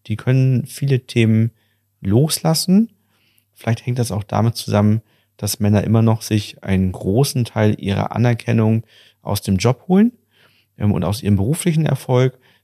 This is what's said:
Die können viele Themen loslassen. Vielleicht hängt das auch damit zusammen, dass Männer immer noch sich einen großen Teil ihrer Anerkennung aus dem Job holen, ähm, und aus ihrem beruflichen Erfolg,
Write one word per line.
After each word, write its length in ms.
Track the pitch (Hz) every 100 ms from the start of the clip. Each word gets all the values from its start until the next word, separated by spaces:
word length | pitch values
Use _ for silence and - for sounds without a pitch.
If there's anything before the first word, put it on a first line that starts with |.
| -
Die 80 | 107
können 500 | - 131 131 127 135
viele 400 | - 143 131 -
Themen 460 | 120 113 110 113 - _ _ _ _
loslassen. 920 | 98 107 156 - 156 160 - 190 226 _ _ _ _ _ _
Vielleicht 320 | _ - 117 -
hängt 120 | 123
das 100 | 117
auch 140 | 98
damit 320 | 98 107 110 -
zusammen, 460 | - 104 104 110 - _ _ -
dass 240 | 104 -
Männer 240 | 104 104
immer 180 | - 113
noch 200 | 113 110
sich 420 | - 107 101 -
einen 260 | - 95 92
großen 540 | 90 95 104 143 -
Teil 320 | 117 110 107 104
ihrer 320 | 95 98 - -
Anerkennung 680 | 117 117 - 117 110 113 - _ _ _
aus 200 | - 101
dem 140 | - 95
Job 280 | 117 127 -
holen, 260 | 185 226 - _ _ _ _ _ -
ähm, 140 | 104
und 120 | 95
aus 180 | 87 101
ihrem 140 | 98 101
beruflichen 500 | 101 160 180 156 151
Erfolg, 520 | 135 - 123 131 - _ _